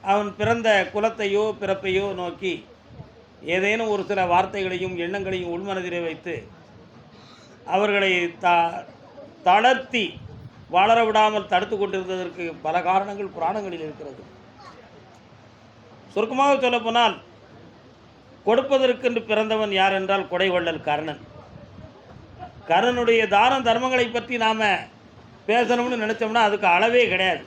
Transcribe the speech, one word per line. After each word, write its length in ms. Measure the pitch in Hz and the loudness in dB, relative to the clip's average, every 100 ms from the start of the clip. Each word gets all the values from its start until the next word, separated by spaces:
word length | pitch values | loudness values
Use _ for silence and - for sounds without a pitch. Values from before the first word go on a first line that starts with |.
அவன் 340 | 190 202 208 185 | 2 0 0 -2
பிறந்த 540 | 214 233 226 202 185 | 0 2 4 2 2
குலத்தையோ 600 | 208 220 226 202 202 214 208 | -2 -2 -2 -2 0 0 -4
பிறப்பையோ 520 | 196 196 190 190 202 | -4 -2 0 -2 -2
நோக்கி 520 | 180 175 170 190 151 - - - - - - - - | -6 -8 -6 -6 -6 -10 -20 -20 -20 -20 -20 -20 -16
ஏதேனும் 440 | 151 180 202 220 226 | -4 0 0 0 0
ஒரு 160 | 208 | -2
சில 220 | 190 202 180 | -2 -2 2
வார்த்தைகளையும் 720 | 175 190 202 185 185 185 180 | 2 2 -2 -4 -4 -6 -4
எண்ணங்களையும் 540 | 170 196 190 185 175 | -4 -4 -4 -6 -6
உள்மனதிலே 520 | 170 196 190 180 175 | -6 -4 -6 -4 -4
வைத்து, 440 | 170 156 180 147 107 - - - - - - - - - - - - | -6 -8 -10 -10 -12 -20 -20 -20 -20 -20 -20 -20 -20 -20 -20 -20 -4
அவர்களை 720 | 185 208 202 196 180 175 170 | 0 2 2 2 0 -2 -2
த-, 440 | 180 170 170 165 - - - - - - | 2 4 2 -4 -14 -20 -20 -20 -20 -4
தளர்த்தி, 680 | 180 196 240 254 - 240 180 - - - - - - | 2 4 4 2 -2 -4 -4 -8 -18 -18 -20 -20 -2
வளர 360 | 175 202 233 226 | 2 4 4 4
விடாமல் 420 | 214 214 214 190 | 4 4 2 0
தடுத்து 280 | 180 202 208 | -2 0 -2
கொண்டிருந்ததற்கு 760 | 196 196 185 185 175 160 170 147 | -2 -4 -6 -6 -8 -8 -8 -6
பல 200 | 151 170 | -2 -2
காரணங்கள் 460 | 170 190 202 202 196 | 2 0 0 -8 -10
புராணங்களில் 520 | 165 165 214 196 170 | -4 -4 -4 -6 -8
இருக்கிறது. 440 | 156 135 147 127 - - - - - - - 453 - - - - - - - - - - - | -10 -12 -16 -16 -20 -20 -20 -20 -20 -20 -20 -20 -20 -20 -20 -20 -20 -20 -20 -20 -20 -20 -10
சுருக்கமாக 500 | - 220 254 277 277 | -4 -2 2 4 4
சொல்லப்போனால், 600 | 247 240 226 233 233 170 - - - - - - - - - - - - - | 2 0 0 2 2 0 -14 -20 -20 -20 -20 -20 -20 -20 -20 -20 -20 -6 2
கொடுப்பதற்கென்று 800 | 233 269 269 262 247 226 233 220 | 2 2 2 2 0 -2 -4 -2
பிறந்தவன் 460 | 214 220 220 208 | -2 0 0 0
யார் 220 | 196 190 | 2 2
என்றால், 340 | 190 190 196 185 | 2 0 -2 0
கொடைவள்ளல் 540 | 180 190 180 170 156 | -4 -2 -2 -2 -4
கர்ணன். 380 | - 147 156 143 - - - - - - - - - - - - - - - | -4 -4 -4 -10 -14 -20 -20 -20 -20 -20 -20 -20 -20 -20 -20 -18 -18 -18 0
கர்ணனுடைய 600 | 170 233 247 233 226 214 | 2 2 0 2 2 4
தான 320 | 202 240 269 | 4 4 4
தர்மங்களை 520 | 233 233 254 254 247 | 2 0 0 0 0
பற்றி 260 | 233 233 247 | -2 -4 -2
நாம 280 | 220 220 214 175 - - - - - - - | 0 2 0 0 -4 -20 -20 -20 -20 -16 0
பேசணும்னு 540 | 226 233 240 240 240 | 2 2 0 0 -2
நினைச்சோம்னா, 300 | 214 220 220 | -2 -2 0
அதுக்கு 340 | 233 214 202 202 | 2 2 2 2
அளவே 400 | 175 226 240 226 | 4 4 4 2
கிடையாது. 360 | 185 190 156 | 2 0 -2